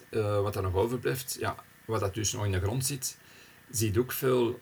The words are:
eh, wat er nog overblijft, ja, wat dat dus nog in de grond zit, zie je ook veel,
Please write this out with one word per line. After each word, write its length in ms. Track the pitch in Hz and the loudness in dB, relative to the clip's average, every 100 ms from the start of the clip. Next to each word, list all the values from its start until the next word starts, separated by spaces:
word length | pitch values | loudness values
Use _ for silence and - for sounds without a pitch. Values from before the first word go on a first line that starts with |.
| - | -4
eh, 320 | 113 104 104 | -2 0 2
wat 140 | 101 101 | 0 0
er 60 | |
nog 120 | 92 92 | 0 2
overblijft, 640 | 117 123 139 131 - - | 2 0 -2 -2 -4 -4
ja, 160 | - - - - - | -4 -6 -14 -18 -4
wat 140 | 110 | -2
dat 140 | 101 | 0
dus 180 | 110 104 | 0 -2
nog 140 | 107 104 | 0 0
in 60 | |
de 80 | 92 | 2
grond 240 | 98 127 131 | 2 0 -2
zit, 320 | 139 - - - - - - - | -2 -6 -10 -20 -20 -20 -20 -8
zie 220 | - 110 | -2 2
je 60 | 101 | 2
ook 120 | 127 | 0
veel, 480 | - 131 127 117 - | 0 2 4 2 0